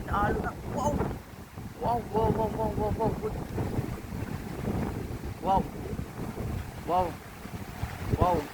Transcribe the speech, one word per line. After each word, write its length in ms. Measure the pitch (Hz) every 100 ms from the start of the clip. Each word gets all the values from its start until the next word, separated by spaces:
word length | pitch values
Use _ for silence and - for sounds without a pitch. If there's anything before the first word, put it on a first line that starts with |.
inaalo 340 | - 180 208 220
na. 80 | - - - -
Wow! 180 | 247 190 - - - - - - - -
Wow, 200 | 233 240 226
wow, 180 | 214 226 220
wow, 140 | 220
wow, 200 | 208 220 202
wow, 160 | 208 202
wow. 120 | 220 208
Good. 120 | 214 - - - - - - - - - - - - - - - - - - - - -
Wow! 220 | 175 190 - - - - - - - - - - - -
Wow! 240 | - 175 180 156 - - - - - - - - - -
Wow. 180 | 175 170 143